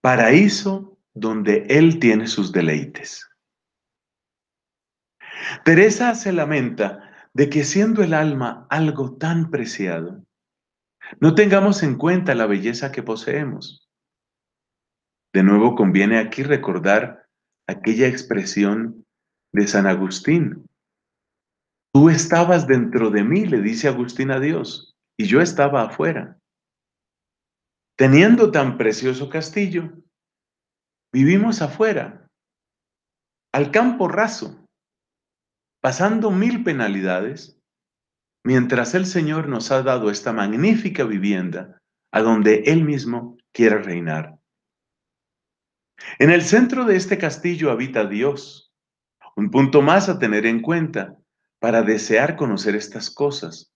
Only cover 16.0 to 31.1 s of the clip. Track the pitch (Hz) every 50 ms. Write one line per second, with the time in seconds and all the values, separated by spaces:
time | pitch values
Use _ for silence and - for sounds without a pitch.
16 | 101 104 113 113 110 110 - - 135 143 147 131 - - 90 90 80 98 101 110
17 | - - - - _ _ _ _ _ _ _ _ _ - 95 - - 113 113 113
18 | 131 127 120 - - - 113 101 92 - - 104 101 101 104 110 113 113 - -
19 | _ _ _ _ _ _ _ _ _ _ - 104 101 98 - 101 98 98 92 92
20 | 95 92 - - - - 156 170 151 - - - - - _ _ _ _ _ _
21 | _ _ _ _ _ _ _ _ _ _ _ _ _ _ _ _ _ _ _ 139
22 | 151 165 160 160 - - 170 170 175 170 180 165 147 131 135 123 117 - - 123
23 | 113 107 101 104 101 117 156 202 214 180 135 110 101 107 113 113 - 143 127 123
24 | 123 127 - - 135 135 135 131 135 151 165 156 - - - - - _ _ _
25 | _ _ _ - 110 95 110 143 175 165 - - 139 143 139 131 113 107 - -
26 | 156 165 160 104 90 - - _ _ _ _ _ _ _ _ _ _ _ _ _
27 | _ _ _ _ _ _ _ _ _ _ _ _ _ _ _ _ _ _ _ -
28 | 131 131 135 151 185 220 233 233 220 - - 156 139 131 123 - 117 110 107 -
29 | 127 131 127 127 143 - - 160 156 - - 208 202 185 165 175 165 165 - -
30 | _ _ _ _ _ _ _ _ _ _ _ _ _ _ _ _ _ _ _ _
31 | _ _